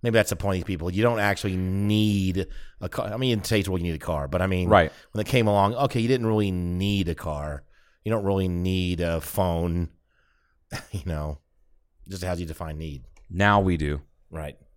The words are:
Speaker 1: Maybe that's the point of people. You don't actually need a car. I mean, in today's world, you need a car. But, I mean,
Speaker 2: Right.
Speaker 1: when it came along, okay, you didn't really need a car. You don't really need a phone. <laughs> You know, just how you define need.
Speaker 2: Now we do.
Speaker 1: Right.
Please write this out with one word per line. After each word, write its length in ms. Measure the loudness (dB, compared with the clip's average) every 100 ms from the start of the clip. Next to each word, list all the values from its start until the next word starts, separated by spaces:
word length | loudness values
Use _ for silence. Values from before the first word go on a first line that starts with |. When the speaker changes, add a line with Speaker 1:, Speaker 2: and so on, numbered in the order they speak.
Speaker 1:
Maybe 140 | 4 4
that's 160 | 4
the 40 | 0
point 260 | 0 -2
of 60 | -2
people. 240 | -4 -2
You 100 | 2
don't 180 | 2 2
actually 340 | 0 0 -2 -2
need 920 | -2 0 2 4 4 2 2 0 -4 -6 -12 -10
a 80 | -8
car. 160 | -6 -6
I 20 | -2
mean, 160 | 0
in 80 | 0
today's 300 | 2 0 0
world, 100 | -2
you 80 | -2
need 80 | -4
a 100 | -4
car. 220 | -4 -2
But, 140 | 0
I 60 | 0
mean, 200 | 0 6
Speaker 2:
Right. 240 | 6 6 0 -10
Speaker 1:
when 80 | -6
it 80 | 0
came 180 | 2 4
along, 280 | 4 2 2
okay, 260 | -2 0
you 80 | 2
didn't 180 | 2 2
really 240 | 2 0
need 560 | 0 -2 -2 0 0 0
a 80 | -4
car. 480 | -6 -6 -6 -10 -12 _ _ _
You 80 | -4
don't 140 | -2 0
really 240 | 0 0
need 500 | 0 0 0 0 0
a 220 | 0 -2
phone. 680 | -4 -2 0 0 0 -2 -4 _ _ _ _ _ _ _ _
<laughs> 200 | -14 -10
You 120 | -10 -6
know, 340 | -6 -6 -8 _ _ _ _ _ _ -14
just 120 | -8
how 100 | -6
you 120 | -4 -6
define 320 | -8 -10 -8
need. 260 | -10 -10 -16 -20 -12
Speaker 2:
Now 320 | 2 4 6
we 160 | 4 2
do. 240 | 0 -4 -8 _ _
Speaker 1:
Right. 280 | -12 -12 -14 _